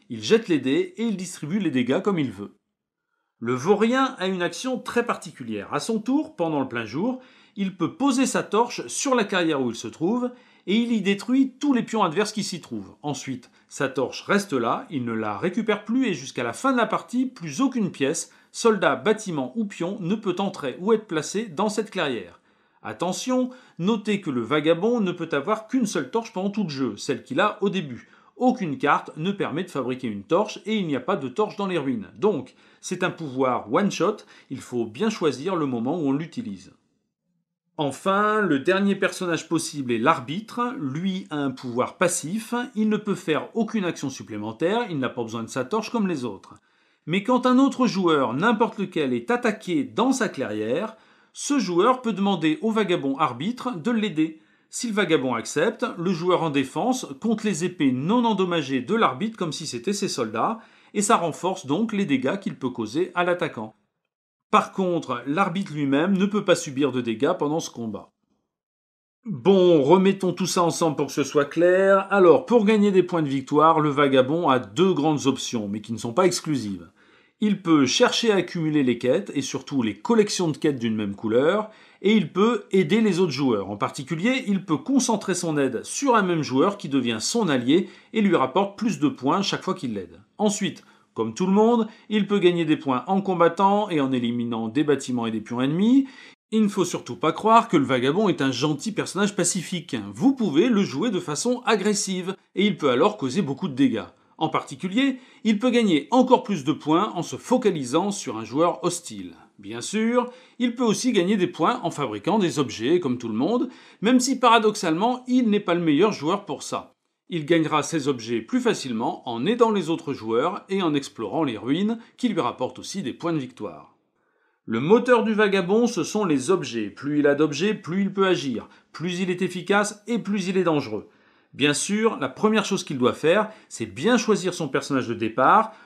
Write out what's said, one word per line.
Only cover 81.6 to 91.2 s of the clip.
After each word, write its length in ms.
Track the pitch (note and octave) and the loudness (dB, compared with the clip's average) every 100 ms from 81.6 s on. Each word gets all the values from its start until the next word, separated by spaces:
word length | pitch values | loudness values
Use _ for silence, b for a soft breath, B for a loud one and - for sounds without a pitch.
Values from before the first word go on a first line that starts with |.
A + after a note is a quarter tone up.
| G#3+ B B B | -2 B B B
et 140 | G3 | 2
il 180 | A3 D3+ | 4 2
peut 320 | E3+ A3 A#3+ - | 2 2 2 0
aider 300 | F#3+ D#3+ G#3+ | 2 4 4
les 180 | A3 E3+ | 4 2
autres 140 | F3+ | 0
joueurs. 380 | C3 C3+ G#2 F#2+ | 2 0 0 -2
En 80 | G2+ | -4
particulier, 680 | B2+ - C3+ D#3+ A3 C4 G3+ | -4 -4 -8 -2 0 0 0
il 180 | G3 | -2
peut 120 | - D3 | 0 -2
concentrer 580 | - C4+ - A3 - | 0 0 2 0 -2
son 220 | F3 E3+ D3 | -2 -2 0
aide 260 | C3 A2 | 0 -2
sur 300 | - - C#4 | -6 -4 2
un 80 | A3+ | 2
même 200 | F#3+ E3 | 2 0
joueur 340 | A#2+ C3 F3+ G3 | 0 2 2 0
qui 140 | D#3+ | -2
devient 280 | C3+ A#2+ A2 | -2 0 -2
son 300 | - A#3 F#3+ | -2 0 2
allié 400 | C3 A#2+ E3+ F#3+ B B | 2 4 2 0 B B
et 80 | A3 | 0
lui 160 | G3+ D#3 | 4 4
rapporte 420 | C3 F3+ G3+ - | 2 0 -2 -2
plus 220 | A#3 D3 | -4 0
de 80 | C#3+ | 0
points 320 | C3+ B2+ F3+ | 0 0 0
chaque 220 | G3 - | 0 -4
fois 120 | - | -4
qu'il 200 | F#3 B2+ | -4 -4
l'aide. 260 | G2+ E2 E2 _ - | -6 -8 -14 _ -2
Ensuite, 480 | G#3 G3+ F#3 - - b b | 0 0 -4 -6 -14 b b
comme 180 | - | -6